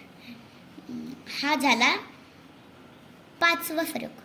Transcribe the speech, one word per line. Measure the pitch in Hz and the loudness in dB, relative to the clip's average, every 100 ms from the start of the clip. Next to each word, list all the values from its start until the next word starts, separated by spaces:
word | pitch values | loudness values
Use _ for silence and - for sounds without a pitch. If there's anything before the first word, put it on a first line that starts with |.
| - - - - - - - - - - - - - | -20 -20 -20 -20 -20 -20 -20 -20 -14 -12 -12 -14 -12
हा | - 285 294 | -4 0 2
झाला | 285 226 254 392 - - - - - - - - - - - - - - | 4 6 4 2 -4 -18 -20 -20 -20 -20 -20 -20 -20 -20 -20 -20 -14 0
पाचवा | 339 339 - 320 | 2 2 -2 -4
फरक. | 320 233 - - | -4 -6 -10 -14